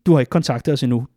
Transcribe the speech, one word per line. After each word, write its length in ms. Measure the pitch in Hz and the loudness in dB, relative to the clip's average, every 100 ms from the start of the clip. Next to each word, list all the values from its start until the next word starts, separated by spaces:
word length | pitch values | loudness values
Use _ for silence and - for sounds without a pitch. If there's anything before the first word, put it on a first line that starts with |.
| - | 2
du 60 | |
har 80 | 156 | 2
ikke 100 | 127 | 2
kontaktet 420 | 175 - 123 - | -2 -2 -4 -4
os 80 | 143 | -2
endnu. 240 | 127 120 127 | -2 -2 -4